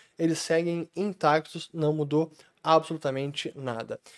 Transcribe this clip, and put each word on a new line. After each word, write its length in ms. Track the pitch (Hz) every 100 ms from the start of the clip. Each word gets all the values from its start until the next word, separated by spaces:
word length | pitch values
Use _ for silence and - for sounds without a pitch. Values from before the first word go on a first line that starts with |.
| _ _
eles 200 | 165 160
seguem 500 | - 165 170 170 165 -
intactos, 720 | 202 185 156 151 156 170 -
não 180 | 165 151
mudou 400 | 156 147 147 160 - - _
absolutamente 880 | - 160 156 160 147 135 139 143 156
nada. 460 | - 131 113 113 123 -